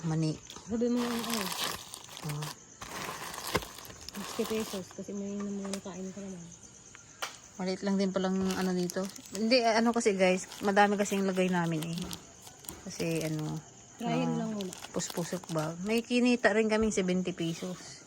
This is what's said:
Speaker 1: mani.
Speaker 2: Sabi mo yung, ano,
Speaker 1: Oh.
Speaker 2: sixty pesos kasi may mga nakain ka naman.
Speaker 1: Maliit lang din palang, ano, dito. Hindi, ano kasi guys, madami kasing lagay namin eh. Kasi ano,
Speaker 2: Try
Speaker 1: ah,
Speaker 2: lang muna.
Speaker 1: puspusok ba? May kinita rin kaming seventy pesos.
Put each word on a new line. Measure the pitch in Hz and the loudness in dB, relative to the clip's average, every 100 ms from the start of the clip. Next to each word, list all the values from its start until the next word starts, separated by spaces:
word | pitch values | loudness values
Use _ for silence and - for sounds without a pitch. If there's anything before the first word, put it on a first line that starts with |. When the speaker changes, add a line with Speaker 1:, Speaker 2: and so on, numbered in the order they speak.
Speaker 1:
mani. | 165 160 156 151 - - - | 0 2 0 -2 -8 -14 -4
Speaker 2:
Sabi | 226 240 | 0 2
mo | 240 | 2
yung, | 240 233 | 0 -2
ano, | 226 226 196 - - - - - - - 156 | -2 -2 -2 -2 -4 -4 -10 -14 -14 -10 -8
Speaker 1:
Oh. | 147 151 - - - - - - - - - - - - - - - - 202 | -6 -6 -10 -16 -16 -12 -8 -8 -8 -8 -8 -4 -4 -4 -14 -16 -16 -12 -10
Speaker 2:
sixty | 190 - 220 | -6 -4 -2
pesos | 220 214 196 175 | -2 -2 -6 -8
kasi | - 190 | -12 -10
may | 202 202 202 | -8 -6 -4
mga | 202 202 196 | -4 -4 -4
nakain | 196 196 180 190 | -6 -6 -10 -10
ka | 196 | -10
naman. | 196 180 170 175 - - - - - - - - - - | -10 -12 -14 -18 -20 -20 -20 -20 -20 -12 -12 -12 -16 -6
Speaker 1:
Maliit | 185 190 202 | -4 0 2
lang | 196 | 4
din | 196 | 4
palang, | 190 185 190 190 190 | 2 2 2 2 2
ano, | 185 | 0
dito. | 180 175 185 190 - - | 0 0 -2 -4 -6 -8
Hindi, | 196 226 254 | -2 4 6
ano | 226 220 233 | 6 6 6
kasi | 233 226 190 | 6 4 6
guys, | 185 185 - - | 6 6 0 -4
madami | 202 202 208 202 | 2 6 6 6
kasing | 202 196 | 2 2
lagay | 190 185 180 | 2 4 4
namin | 180 170 160 165 | 4 2 0 -2
eh. | 170 180 - - - - - - - | -4 -4 -8 -12 -20 -20 -18 -14 -12
Kasi | 190 - 170 160 | -10 -4 0 0
ano, | 156 156 156 160 - - - - | 0 -2 -2 -4 -8 -20 -18 -6
Speaker 2:
Try | 233 240 | 0 2
Speaker 1:
ah, | 247 | 2
Speaker 2:
lang | 233 226 | 0 -2
muna. | 208 185 - - | -4 -6 -8 -8
Speaker 1:
puspusok | 185 - - 165 180 - | -6 -4 -4 -4 -4 -4
ba? | 160 156 170 | -2 -2 -4
May | 196 233 | 0 0
kinita | 233 247 247 240 214 | 2 4 6 6 6
rin | 208 220 | 4 4
kaming | 214 220 | 4 2
seventy | 202 185 185 180 | 2 2 2 0
pesos. | 175 165 165 185 175 - - | -2 -2 -2 -6 -10 -12 -16